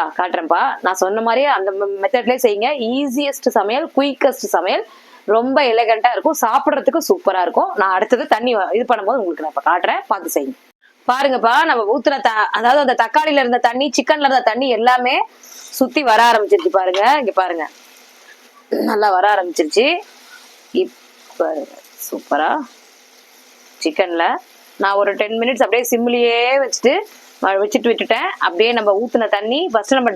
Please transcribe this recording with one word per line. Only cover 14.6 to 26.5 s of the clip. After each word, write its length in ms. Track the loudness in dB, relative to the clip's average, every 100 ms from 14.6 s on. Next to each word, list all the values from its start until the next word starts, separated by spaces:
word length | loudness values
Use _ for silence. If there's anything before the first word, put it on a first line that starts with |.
| -2 2
எல்லாமே 360 | 2 2 2 0 -4 -10 -20 -20 -12 -2
சுத்தி 220 | 0 0 2
வர 100 | 4 6
ஆரம்பிச்சிருச்சு 440 | 4 4 2 4 0
பாருங்க. 260 | 0 2 2 2
இங்க 100 | 0 -2
பாருங்க, 240 | -2 -4 -8 -10 -20 -20 -20 -20 -20 -20 -20 -20 -6 -4 -2
நல்லா 160 | 2 2 4
வர 100 | 4 2
ஆரம்பிச்சிருச்சு. 520 | -2 -2 0 2 2 0 -6 -20 -20 -20 -20 -20 -6 -4
இப்ப 680 | -4 -8 -20 _ -18 -6 -4 -4 -10 -16 -20 -18 -14
சூப்பரா 440 | -12 -4 -2 0 -2 -8 -18 -20 _ _ _ _ _ _ -20 -20 -6
சிக்கன்ல 420 | -6 -2 -2 0 -2 -2 -8 _ -20 -4
நான் 160 | 0 2
ஒரு 100 | 0 -2
டென் 160 | -4 -2
மினிட்ஸ் 220 | -2 0 0
அப்படியே 200 | 0 0
சிம்லயே 440 | 0 0 2 2 2 2